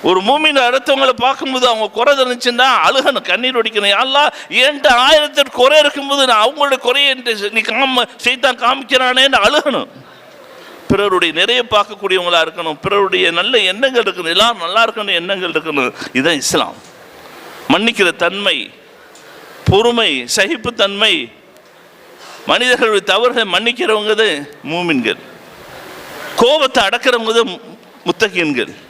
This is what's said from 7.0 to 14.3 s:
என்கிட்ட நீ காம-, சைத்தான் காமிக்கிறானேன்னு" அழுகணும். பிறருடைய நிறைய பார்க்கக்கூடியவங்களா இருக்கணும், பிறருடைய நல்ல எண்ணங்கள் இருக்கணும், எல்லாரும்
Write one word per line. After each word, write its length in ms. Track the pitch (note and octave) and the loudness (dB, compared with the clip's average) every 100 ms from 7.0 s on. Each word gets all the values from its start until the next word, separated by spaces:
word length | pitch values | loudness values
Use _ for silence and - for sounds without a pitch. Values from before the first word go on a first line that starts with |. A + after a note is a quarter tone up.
| C#4+ | 0
என்கிட்ட 380 | C4 A#3+ G#3+ G3+ | 0 -4 -4 -4
நீ 80 | A3 | -4
காம-, 480 | A3 A3 C4+ B3+ A#3 - | -4 -2 0 0 -2 -4
சைத்தான் 400 | A#3+ B3+ C4+ B3 | -4 0 -2 0
காமிக்கிறானேன்னு" 720 | A#3+ C4+ C4+ C4 B3+ B3+ C4+ C4 | 0 -2 0 0 2 2 2 4
அழுகணும். 520 | G#3 D4 D4+ A3 A#2 - C3 - - - - - - - - | 4 2 0 -2 -4 -12 -20 -20 -20 -20 -20 -20 -20 -20 -2
பிறருடைய 460 | G3 G3+ F#3 E3+ | 0 2 2 0
நிறைய 300 | D#3 G3 B3 A#3 | 0 0 0 2
பார்க்கக்கூடியவங்களா 800 | G#3+ G3+ G3+ G3 F#3 F3 F3 D#3+ | 0 0 -4 -2 -2 2 0 0
இருக்கணும், 300 | D#3+ E3 D3+ | -4 -8 -6
பிறருடைய 500 | - G3+ F#3+ F#3 F3+ | -2 0 0 2 0
நல்ல 260 | E3+ G3 B3+ | 0 0 0
எண்ணங்கள் 460 | F#3+ G3 C4+ B3+ | 0 0 0 0
இருக்கணும், 240 | G3+ F3+ | -2 -4
எல்லாரும் 300 | E3 | -4